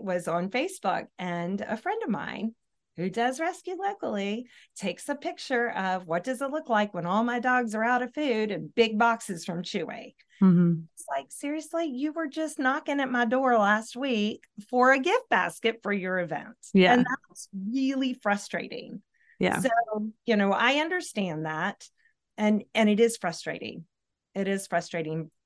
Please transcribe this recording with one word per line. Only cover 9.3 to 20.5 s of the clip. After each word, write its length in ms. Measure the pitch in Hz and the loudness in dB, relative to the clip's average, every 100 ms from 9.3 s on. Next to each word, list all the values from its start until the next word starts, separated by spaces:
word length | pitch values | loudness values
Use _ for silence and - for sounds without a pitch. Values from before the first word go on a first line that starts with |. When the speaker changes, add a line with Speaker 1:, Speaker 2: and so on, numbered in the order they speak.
| 170 - | -8 -6
Speaker 1:
from 160 | 170 | -6
Chewy. 540 | 175 185 156 - - _ _ - | -4 -6 -6 -8 -14 _ _ 4
Speaker 2:
Mm-hmm. 320 | 190 175 175 165 160 - | 6 8 6 4 -4 -16
Speaker 1:
It's 100 | - | -6
like, 180 | 139 - | -6 -6
seriously, 560 | - 285 311 302 330 330 | -10 -6 -6 -6 -4 -4
you 260 | 247 302 | -4 -4
were 160 | 311 311 | -4 -6
just 320 | 311 311 302 | -4 -6 -2
knocking 400 | 262 285 302 285 | 0 0 -2 -2
at 100 | 262 | 0
my 140 | 247 240 | 0 2
door 320 | 254 262 233 | 2 4 4
last 380 | 202 214 226 240 | 4 2 0 -6
week 480 | 277 220 208 - _ - 202 | -2 0 0 -4 _ -20 -2
for 220 | 254 254 | 4 6
a 80 | 269 | 6
gift 300 | 262 480 - | 4 0 2
basket 500 | 202 175 - 226 226 | 0 0 -2 -4 -2
for 100 | 208 | -2
your 260 | 202 180 185 | -2 -2 -2
event. 360 | 175 147 - - - | -2 -6 -8 -18 4
Speaker 2:
Yeah. 200 | 196 180 | 6 8
Speaker 1:
And 120 | 247 247 - _ | 6 4 -2 _
that's 180 | - - 196 196 | -20 -14 -8 -4
really 420 | 262 262 269 262 254 | 0 0 0 -2 -2
frustrating. 840 | 208 202 - 170 - - - - _ _ _ - | 0 0 -2 -8 -6 -10 -12 -14 _ _ _ -2
Speaker 2:
Yeah. 200 | 185 - | 0 2
Speaker 1:
So, 100 | 240 226 233 214 220 - - | 2 2 0 -2 -6 -6 0
you 100 | 208 | 2
know, 160 | 196 | 4